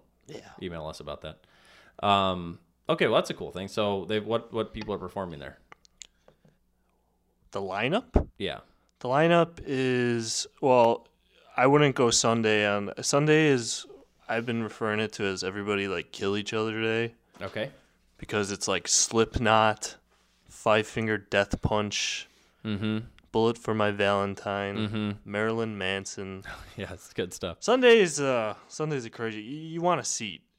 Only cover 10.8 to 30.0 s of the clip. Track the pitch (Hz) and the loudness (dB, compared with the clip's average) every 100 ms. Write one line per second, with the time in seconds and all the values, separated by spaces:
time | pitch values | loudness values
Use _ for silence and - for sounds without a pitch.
10.8 | 117 113 _ _ _ _ _ - 127 147 | 6 4 _ _ _ _ _ 2 6 6
11.8 | 147 131 120 110 120 113 110 107 104 101 | 6 4 4 4 4 4 4 4 4 2
12.8 | 101 - - 143 151 156 156 131 113 - | -2 -6 0 2 6 6 6 4 0 -8
13.8 | - - - _ - 113 117 117 110 - | -10 -20 -20 _ -6 -4 -2 -4 -4 -4
14.8 | 113 107 107 - 98 92 92 101 101 101 | -2 0 -2 -2 -2 -2 -4 -4 -2 0
15.8 | 98 87 78 - 98 104 101 110 110 110 | 0 -4 -6 -4 -2 -2 -2 -2 -2 -2
16.8 | 113 113 117 - _ - 98 107 127 - | -2 0 -2 -8 _ -14 -10 -8 -8 -10
17.8 | _ _ _ - - 110 98 101 - 92 | _ _ _ -18 -4 -2 -2 -4 -2 -2
18.8 | - - - 113 113 - 113 110 110 107 | 0 0 2 2 2 2 4 6 4 2
19.8 | - - _ _ _ _ _ - 113 110 | -6 -14 _ _ _ _ _ -4 2 2
20.8 | 107 - 110 104 101 101 101 - - 107 | 2 -2 -2 -2 0 0 0 0 -2 0
21.8 | 104 - - - - _ _ _ 110 101 | -2 -2 -4 -6 -10 _ _ _ -6 -4
22.8 | 110 110 120 - _ 113 113 117 - 107 | -2 -4 -6 -18 _ 0 0 0 -4 0
23.8 | 104 101 101 101 98 98 104 101 101 101 | 0 2 2 2 0 -4 -6 -4 -4 -4
24.8 | 107 107 104 101 98 101 110 113 113 104 | -4 -4 -4 -6 -8 -4 -2 -2 -4 -4
25.8 | 95 98 95 - 95 95 - - - - | -4 -4 -6 -12 -12 -12 -14 -18 -16 -12
26.8 | 90 90 - - 90 - 92 82 - 262 | -12 -14 -12 -6 -6 -6 -10 -6 0 4
27.8 | 247 226 180 143 139 123 107 101 - - | 6 8 6 2 0 0 -2 -6 -12 -8
28.8 | 156 143 113 - 113 107 107 151 160 165 | -4 -4 -6 -8 -8 -8 -10 -12 -10 -4
29.8 | 175 160 | 0 0